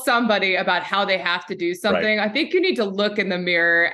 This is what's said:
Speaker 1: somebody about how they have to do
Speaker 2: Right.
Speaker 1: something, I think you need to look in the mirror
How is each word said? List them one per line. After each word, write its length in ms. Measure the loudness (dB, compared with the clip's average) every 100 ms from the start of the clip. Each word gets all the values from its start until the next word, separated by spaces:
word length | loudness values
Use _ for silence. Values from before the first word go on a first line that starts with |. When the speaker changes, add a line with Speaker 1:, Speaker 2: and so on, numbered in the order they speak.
Speaker 1:
somebody 540 | 0 2 2 2 2 0
about 260 | 0 0
how 220 | 0 -2
they 140 | 0 0
have 280 | 0 -4 -6
to 80 |
do 140 | -6 -4
Speaker 2:
Right. 80 | -2
Speaker 1:
something, 420 | 0 0 2 0
I 100 | 0
think 240 | -2 0
you 80 | 0
need 160 | 0 0
to 80 |
look 340 | -2 -2 -2 -2
in 100 | -2
the 100 | -2
mirror 460 | 0 2 4 4 2